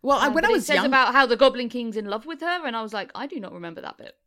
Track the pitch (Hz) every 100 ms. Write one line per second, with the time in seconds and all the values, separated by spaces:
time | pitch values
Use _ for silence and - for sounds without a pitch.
0 | 247 269 277 285 403 427 - 285 294 262
1 | 247 254 262 233 262 247 247 247 233 214
2 | 208 214 285 294 320 359 302 226 220 208
3 | 190 - 277 330 185 175 170 165 - -
4 | - _